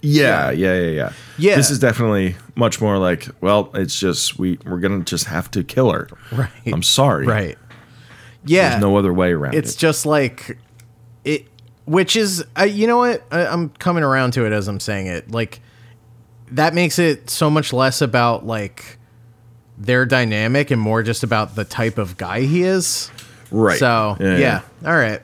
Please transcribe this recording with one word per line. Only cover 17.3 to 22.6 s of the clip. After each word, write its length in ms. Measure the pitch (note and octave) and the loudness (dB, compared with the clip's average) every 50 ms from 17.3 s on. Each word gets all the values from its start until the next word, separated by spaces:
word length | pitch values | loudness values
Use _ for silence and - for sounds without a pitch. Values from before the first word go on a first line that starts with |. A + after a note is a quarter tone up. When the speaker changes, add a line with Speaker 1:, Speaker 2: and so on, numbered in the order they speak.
| - - E3+ D3+ | -4 0 0 2
Speaker 2:
much 240 | D3+ D#3 D3 - - | 2 2 0 0 0
less 280 | B2 C3 C3+ A2 - | 0 0 0 0 0
about, 440 | D3+ C3 A2+ B2+ A#2+ A#2+ A#2 - - | -2 0 2 2 2 2 0 -2 -4
like, 520 | A2 A2+ A2 G2+ F#2+ - - - - - - - _ _ - - - - _ _ - - - _ _ - - | -6 -6 -6 -6 -8 -10 -14 -20 -20 -20 -20 -20 _ _ -20 -20 -20 -20 _ _ -20 -20 -20 _ _ -18 -12
their 280 | G#2 G#2 B2 B2 B2+ | -2 0 2 2 2
dynamic 680 | A#2+ C3+ C3 B2 A2+ G#2+ G#2 G#2+ A2+ B2+ C#3 C#3+ - | 2 2 2 2 2 0 0 0 0 2 0 2 2
and 80 | C#3 A#2 | 0 0
more 240 | G#2+ G#2+ A2 A2+ A2+ | 0 0 0 0 0
just 200 | A2 A#2 - - | -2 -2 -2 -2
about 320 | A2+ A#2 G#2+ G#2+ - G2+ | -2 0 0 -2 -2 -4
the 100 | G#2+ G#2 | -8 -8
type 320 | - - - A#2 A2+ A2 - | -8 -4 -4 -4 -2 -2 -4
of 180 | G#2 F2+ F#2 | -6 -6 -6
guy 260 | - F#2+ F2 F#2 A2 | -10 -8 -6 -4 -2
he 220 | C3+ C3+ D#3 F3 | 0 0 0 0